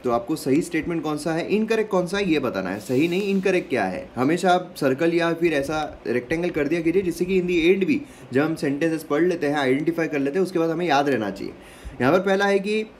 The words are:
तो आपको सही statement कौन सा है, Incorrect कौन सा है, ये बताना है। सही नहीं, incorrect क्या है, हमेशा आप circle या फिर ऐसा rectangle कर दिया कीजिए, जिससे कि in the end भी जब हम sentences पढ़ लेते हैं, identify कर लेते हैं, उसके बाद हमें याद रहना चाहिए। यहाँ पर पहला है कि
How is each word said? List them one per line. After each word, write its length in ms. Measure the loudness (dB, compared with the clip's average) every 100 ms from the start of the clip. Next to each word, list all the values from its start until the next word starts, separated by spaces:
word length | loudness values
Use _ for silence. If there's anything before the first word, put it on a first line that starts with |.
तो 60 | 0
आपको 260 | -2 -2 -4
सही 240 | 0 0
statement 400 | 0 -4 -4 -4
कौन 140 | -4 -4
सा 140 | -4
है, 140 | -4 -2
Incorrect 420 | -2 0 0 0
कौन 160 | 0 0
सा 120 | -2
है, 120 | 0
ये 80 | 0
बताना 320 | 0 -2 -4
है। 80 | -6
सही 280 | 0 2 2
नहीं, 140 | 0
incorrect 460 | 0 0 2 0 0
क्या 140 | -2
है, 240 | -2 -4 -8 -2
हमेशा 340 | 0 2 2
आप 240 | 2 0 -2
circle 340 | 0 2 2
या 180 | 2 0
फिर 180 | 2 0
ऐसा 280 | 0 -2 -4 -4 -8 -4
rectangle 440 | -4 -2 -4 -2
कर 180 | -2 0
दिया 120 | 0
कीजिए, 220 | 2 0
जिससे 220 | 0 -4
कि 160 | 0 0
in 60 | 2
the 120 | 2 4
end 180 | 4 2
भी 140 | 0 -2 -18 -2
जब 100 | 0
हम 120 | 0
sentences 480 | 0 -2 0 -2 -2
पढ़ 200 | -2 2
लेते 240 | 2 2 0
हैं, 100 | 0
identify 520 | 2 2 0 0 -2
कर 100 | 0
लेते 200 | -2 0
हैं, 60 | 0
उसके 120 | 0
बाद 120 | 0
हमें 160 | 0 2
याद 220 | 2 2
रहना 220 | 0 -2
चाहिए। 220 | -6 -10 -12 -20 -18 -16 0
यहाँ 120 | 4
पर 80 | 4
पहला 260 | 2 2 2
है 120 | 2
कि 260 | 2 -2 -4 -10